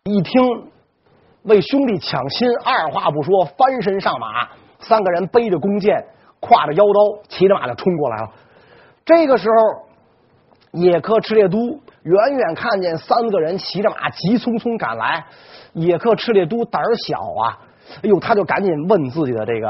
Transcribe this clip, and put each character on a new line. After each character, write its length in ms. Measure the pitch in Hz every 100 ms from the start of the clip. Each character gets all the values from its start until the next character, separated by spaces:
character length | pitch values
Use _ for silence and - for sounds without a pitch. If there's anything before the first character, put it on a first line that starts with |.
| -
一 160 | 208
听 200 | 160 254 254 226 - _ _ _ _ _ _ _
为 160 | - 214
兄 260 | - 277 277
弟 120 | 190
抢 280 | - 143 131
亲， 180 | - 247 233
二 240 | - 262 160
话 220 | 190 180
不 100 | 151
说 220 | 147 196 175 -
翻 240 | 262 262
身 180 | 196 196
上 180 | 196 143
马， 300 | 113 110 120 - _ _
三 240 | - 220
个 80 | 190
人 160 | 175 185
背 220 | 247 233
着 100 | 175
弓 180 | 202 202
箭， 160 | 196 160 - _ _ -
挎 260 | - 226 147
着 60 |
腰 140 | 151 208
刀， 360 | 202 208 - -
骑 180 | - 185
着 40 |
马 140 | 196 127
就 80 | 117
冲 220 | - 170
过 120 | 143
来 60 | 110
了。 80 | 110 - _ _ _ - _ _
这 240 | - 330 311
个 100 | 247
时 120 | 190
候， 1300 | 226 220 185 - _ _ _ _ _ _ _ _ -
野 220 | 180 170
克 180 | - 220
赤 160 | - 220
烈 140 | 196
都 80 | 202 240 294 _ _
远 340 | - 185 247 277
远 180 | 190 160
看 260 | 240 202
见 140 | 180 165
三 340 | - 214 233
个 120 | 196
人 160 | 156 185
骑 240 | - 170
着 80 | 208
马 200 | 156 147
急 260 | - 165 233
匆 200 | - 226
匆 200 | 240 226
赶 180 | 135 113
来， 300 | 113 160 151 - - - -
野 240 | - 165 170
克 180 | 233 208
赤 160 | -
烈 140 | 214 170
都 180 | 233
胆 180 | 233 165
儿 140 | 165 233
小 240 | - -
啊， 400 | 104 98 113 - - _ - -
哎 40 | 196
呦， 120 | 190
他 160 | - 220
就 80 |
赶 200 | 180 147
紧 80 | 196 151 165
问 220 | 208 135
自 160 | 139 143
己 60 |
的 120 | 117
这 160 | 107 117
个 80 | 107